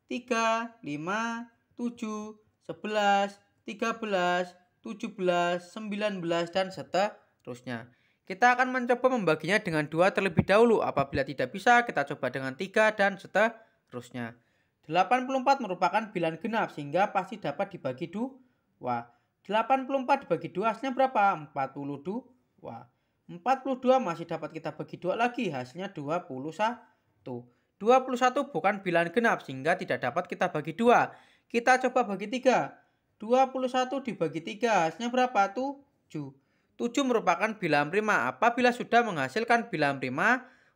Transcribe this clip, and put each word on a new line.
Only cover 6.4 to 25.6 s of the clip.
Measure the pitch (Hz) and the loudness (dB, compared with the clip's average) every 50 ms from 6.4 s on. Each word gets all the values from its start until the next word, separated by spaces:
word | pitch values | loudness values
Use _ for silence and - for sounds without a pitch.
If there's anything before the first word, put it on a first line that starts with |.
| 170 170 - | -2 -2 -2
dan | 190 190 185 | -2 -2 -4
seterusnya. | - 151 131 - - 175 202 208 208 - _ _ _ _ - 127 123 120 - 127 123 113 117 123 _ _ _ _ _ _ _ | -6 -12 -10 -4 0 0 0 0 -2 -8 _ _ _ _ -16 -16 -14 -12 -10 -8 -8 -8 -10 -12 _ _ _ _ _ _ _
Kita | - 180 180 240 247 247 | -10 -2 4 4 4 6
akan | 247 254 254 | 4 2 0
mencoba | 254 254 247 240 247 240 247 254 262 240 | 0 -2 0 0 0 2 2 2 2 2
membaginya | 185 160 156 156 - 160 202 214 | 2 2 2 2 2 0 0 0
dengan | 214 175 160 156 151 147 | 0 0 -2 -2 -2 -2
dua | 160 160 180 202 202 | 2 2 4 4 4
terlebih | 196 190 190 160 180 - | 2 -2 -2 0 0 2
dahulu. | - 190 220 240 240 220 160 - | 4 6 6 6 6 6 4 2
Apabila | 131 - 143 139 - 165 143 131 | 0 0 0 -2 -2 0 -4 -4
tidak | - 139 - 131 123 - | -2 -2 -4 -4 -4 -4
bisa, | 196 - - 240 240 240 | 0 4 6 6 6 4
kita | 226 165 - 143 | 2 0 -2 -2
coba | - 147 - - 123 | -2 -4 -4 -4 -4
dengan | 123 139 131 131 131 | -4 -4 -6 -6 -6
tiga | - 196 185 - 220 220 214 214 | -6 -6 -2 2 2 4 4 4
dan | 214 196 202 196 180 | 4 2 2 0 -2
seterusnya. | - - - 185 214 233 233 - - _ _ _ _ _ - 123 120 - - 123 117 113 120 _ _ _ _ _ _ _ _ _ | -8 -2 2 2 2 2 0 -4 -20 _ _ _ _ _ -14 -14 -14 -12 -10 -10 -10 -10 -12 _ _ _ _ _ _ _ _ _
Delapan | _ - 156 175 190 190 247 254 254 262 | _ -2 0 2 2 4 2 0 0 0
puluh | 269 262 254 | -2 0 2
empat | 269 277 269 | 2 2 2
merupakan | 240 185 180 180 190 170 185 214 220 202 | 0 -6 -4 0 0 0 0 0 -2 -2
bilangan | - 175 165 165 165 165 | -6 -2 -2 -2 -4 -4
genap | - 240 226 214 180 151 - | -6 -4 -2 -2 -2 -2 -4
sehingga | 151 143 143 143 180 202 208 - | -8 -8 -2 0 0 0 2 0
pasti | 196 180 - 233 202 | -2 -4 -4 -8 -8
dapat | - 151 143 - 196 - - - | -6 -6 -4 -4 -6 -6 -6 -8
dibagi | - 131 131 131 170 143 | -6 -6 -6 -6 -8 -8
dua. | - 208 240 269 269 - _ _ _ _ _ _ _ - - 123 123 117 120 - _ _ _ _ _ _ | -6 -6 -6 -8 -8 -14 _ _ _ _ _ _ _ -10 -6 -4 -4 -4 -6 -10 _ _ _ _ _ _
Delapan | _ - 196 220 220 226 269 262 262 247 | _ -2 0 0 2 2 2 0 0 0
puluh | 269 269 254 | -2 -2 2
empat | 277 277 - - | 2 0 0 2
dibagi | - 175 151 160 156 - | 0 -2 -2 -2 -6 -4
dua | 180 214 226 208 | -2 0 -2 -2
hasilnya | - - 269 247 | -2 -4 -4 0
berapa? | 254 262 254 254 220 202 196 185 | 2 2 2 4 4 4 4 2
Empat | 156 147 - - 143 135 135 - | 0 -4 -8 -6 -4 -4 -4 -4
puluh | 143 139 139 143 135 | -8 -8 -8 -8 -8
dua. | - 180 208 247 - _ _ _ _ _ _ _ - - 123 - - _ _ _ _ _ _ _ _ | -8 -8 -8 -8 -8 _ _ _ _ _ _ _ -16 -14 -14 -14 -16 _ _ _ _ _ _ _ _
Empat | - 165 175 - 247 262 254 254 | -18 -14 -6 -2 -2 -2 -2 -2
puluh | 269 262 254 | -6 -6 -2
dua | 254 247 262 262 | 2 2 2 4
masih | 226 175 165 151 165 - | 2 -2 -6 -6 -6 -8
dapat | 165 156 156 147 160 | -8 -8 -8 -8 -10
kita | 160 151 156 - - | -10 -10 -10 -10 -10
bagi | 156 - - - | -12 -14 -12 -8
dua | - 175 190 214 | -4 -4 -2 0
lagi, | 233 240 240 - 233 175 | 0 -2 -2 -2 -4 -4
hasilnya | 147 127 | -4 -6